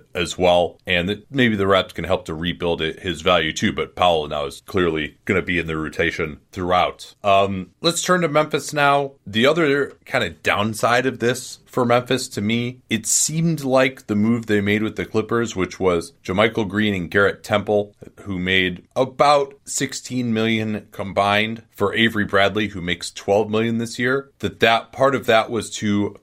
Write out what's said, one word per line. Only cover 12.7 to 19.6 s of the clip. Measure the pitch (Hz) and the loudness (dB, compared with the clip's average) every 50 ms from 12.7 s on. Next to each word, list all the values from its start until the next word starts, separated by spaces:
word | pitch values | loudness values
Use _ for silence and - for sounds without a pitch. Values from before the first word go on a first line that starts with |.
| 127 - _ _ | -8 -12 _ _
it | 110 110 110 | -4 -4 -2
seemed | - - - - - 151 160 165 170 165 147 139 | -2 0 0 0 0 -2 0 0 0 0 -2 0
like | 135 127 131 131 139 131 - - | 2 2 4 4 2 0 -6 -4
the | - 107 | -2 0
move | 104 104 113 117 117 113 | 2 4 2 2 0 0
they | 110 107 104 | 0 0 2
made | 98 101 104 107 | 2 2 2 0
with | 110 107 95 | 0 -2 -4
the | - 90 | -6 -6
Clippers, | - - 110 107 107 117 117 117 110 - | -2 -2 -2 -2 0 -2 -2 -2 -2 -2
which | 95 90 87 - | -4 -4 -4 -2
was | - 95 90 87 85 82 - - _ - | 0 0 2 2 2 -2 -6 -12 _ -8
JaMychal | - 92 95 110 113 113 113 110 90 | -4 2 2 2 2 2 -2 -4 -2
Green | 90 104 107 107 101 | -2 0 0 0 0
and | 92 85 80 | -2 -4 0
Garrett | - 101 101 92 80 - - | 2 2 4 4 2 -2 -4
Temple, | - 110 104 92 - 104 104 104 101 - _ - - - - | -2 -2 -2 0 0 0 0 -2 -4 -10 _ -20 -20 -20 -16
who | - 101 98 90 | -10 -8 -6 -4
made | 90 92 95 95 92 92 90 87 - _ _ | 0 2 2 2 2 0 -2 -6 -12 _ _
about | - 131 131 - - 151 143 147 143 139 139 - - | -2 -2 -2 0 2 4 4 4 4 2 -2 -6 -14